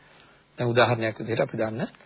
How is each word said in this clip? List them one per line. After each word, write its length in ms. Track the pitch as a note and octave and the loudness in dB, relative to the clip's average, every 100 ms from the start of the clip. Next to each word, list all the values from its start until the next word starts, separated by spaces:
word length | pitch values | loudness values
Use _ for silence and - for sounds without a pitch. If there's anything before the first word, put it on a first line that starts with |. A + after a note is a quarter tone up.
| - - - - _ - | -20 -20 -20 -20 _ -4
දැන් 100 | B2 | 0
උදාහරණයක් 480 | A#2 A2+ A#2 A2 G#2+ | 4 4 4 -2 -4
විදිහට 260 | G#2+ A2 | -6 -2
අපි 140 | - A2+ | -2 -2
දන්න 240 | A2 A2 - - | -4 -4 -8 -10